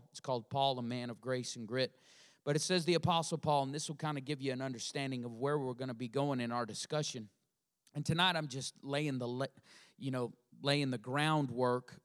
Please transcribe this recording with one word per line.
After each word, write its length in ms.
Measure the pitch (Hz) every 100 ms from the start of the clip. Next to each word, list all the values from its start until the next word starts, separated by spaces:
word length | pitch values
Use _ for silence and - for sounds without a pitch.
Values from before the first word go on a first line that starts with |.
| -
It's 100 | -
called 300 | - 123 -
Paul, 300 | 139 139 127
a 40 |
Man 260 | 117 123 120
of 100 | 113
Grace 340 | 123 127 120 120
and 120 | 107
Grit. 260 | 127 127 _ - - - _
But 120 | 143 151
it 60 |
says, 240 | - 185 165
"The 80 |
Apostle 440 | 165 165 165 156 156
Paul," 260 | 156 143
and 120 | 135 139
this 140 | -
will 80 | 147
kinda 240 | 156 143
give 200 | 131 139
you 120 | 135
an 80 | 127
understanding 640 | 135 117 - 143 135 123 120
of 80 |
where 260 | 113 139 147
we're 140 | 131
gonna 200 | 120 131
be 140 | 117 123
going 320 | 139 143 127
in 120 | 117
our 140 | 120 110
discussion. 640 | 98 - 151 147 123 104 _ _ _ _ _ _
And 120 | 147 -
tonight 320 | 165 185 165
I'm 100 | 151
just 260 | 131 - -
laying 380 | 139 143 151 131
the, 80 | 120
le-, 220 | 123 135 - - - - -
you 140 | 135
know, 200 | 131 117 - _ -
laying 280 | 143 143 139
the 80 | 123
groundwork 1000 | 127 143 156 156 135 117 123 123 - -